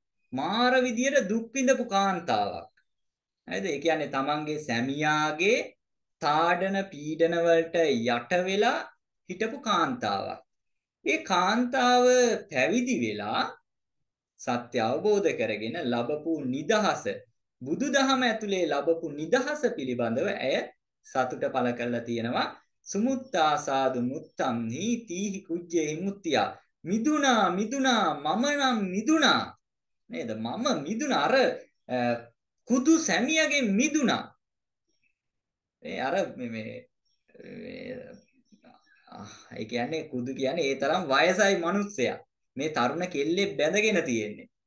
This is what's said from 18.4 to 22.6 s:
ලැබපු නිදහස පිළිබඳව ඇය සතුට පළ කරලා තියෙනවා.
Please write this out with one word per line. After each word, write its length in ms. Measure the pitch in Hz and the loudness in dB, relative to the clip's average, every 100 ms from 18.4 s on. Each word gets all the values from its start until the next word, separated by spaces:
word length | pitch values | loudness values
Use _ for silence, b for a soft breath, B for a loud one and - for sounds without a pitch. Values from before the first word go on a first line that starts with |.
| 214 190 160 | -2 0 0
ලැබපු 420 | 143 165 165 160 | 0 0 0 -2
නිදහස 540 | 143 160 247 277 294 240 | -8 0 0 0 -2 -2
පිළිබඳව 580 | - 127 120 117 117 190 | -2 -4 -2 0 0 -2
ඇය 280 | - 131 190 - _ _ _ - | -2 -2 -2 -4 _ _ _ -8
සතුට 360 | 131 127 131 | -2 -2 -2
පළ 300 | 135 127 123 | -2 0 -2
කරලා 280 | 120 120 120 | -2 -2 -4
තියෙනවා. 540 | 120 117 113 165 - - | -4 -4 -2 -2 -4 -6